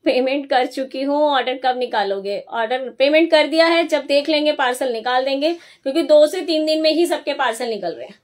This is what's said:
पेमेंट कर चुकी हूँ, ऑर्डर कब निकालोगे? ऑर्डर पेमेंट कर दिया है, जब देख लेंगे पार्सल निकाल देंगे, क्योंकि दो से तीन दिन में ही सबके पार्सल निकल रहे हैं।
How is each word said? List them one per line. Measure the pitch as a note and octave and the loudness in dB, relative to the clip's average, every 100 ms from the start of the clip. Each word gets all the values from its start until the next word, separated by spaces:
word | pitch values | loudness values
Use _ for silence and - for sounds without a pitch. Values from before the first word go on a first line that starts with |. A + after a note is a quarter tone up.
| D#4+ | 0
पेमेंट | B3+ C4 C#4 C#4 | 0 0 -2 -2
कर | C4+ B3+ | -2 -2
चुकी | C4+ C4 C4 | -4 -10 -6
हूँ, | C#4 C#4+ | -4 0
ऑर्डर | D4+ C#4 B3 C4 | 0 0 -2 -2
कब | C4 B3+ | -2 -2
निकालोगे? | B3 A#3+ G3 G3 G3 G3+ - | -2 -2 -2 -4 -6 -8 -8
ऑर्डर | A#3 A3+ B3+ B3+ | -6 -4 -4 -6
पेमेंट | A3+ C#4 D#4 E4 | -2 2 4 4
कर | D#4+ D4 | 4 2
दिया | D#4+ E4 | 2 2
है, | E4+ E4 | 2 0
जब | D4+ C4+ | -2 0
देख | C#4+ C#4+ | 0 2
लेंगे | D4+ D4+ | 0 0
पार्सल | D4+ B3+ B3+ C4+ | 0 0 0 -4
निकाल | A3+ G#3+ B3+ | -4 -2 0
देंगे, | C4 C4+ D4+ | 0 0 -2
क्योंकि | E4+ - - C4+ C#4 | -2 -10 -10 -4 -2
दो | C#4+ D4+ D4+ | 4 6 6
से | F#4 | 2
तीन | D#4 D#4 D#4 | -2 -2 0
दिन | D#4 | 2
में | D#4 | 2
ही | D#4 E4+ | 2 0
सबके | D4+ D4 | 0 -4
पार्सल | C#4 C4 A3+ A#3+ | -2 -2 -2 -6
निकल | G#3+ F3 | -6 -6
रहे | C#3+ B2+ | -10 -16
हैं। | - | -20